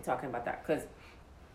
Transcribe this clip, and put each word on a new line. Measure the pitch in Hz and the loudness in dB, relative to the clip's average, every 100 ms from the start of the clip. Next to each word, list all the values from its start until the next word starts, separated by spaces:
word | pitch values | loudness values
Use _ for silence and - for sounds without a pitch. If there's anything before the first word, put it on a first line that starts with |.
talking | - 127 131 | 2 2 2
about | 120 - | 0 0
that, | - - | 0 4
'cause | 147 - - - - - - - | 4 2 -10 -14 -16 -16 -16 -16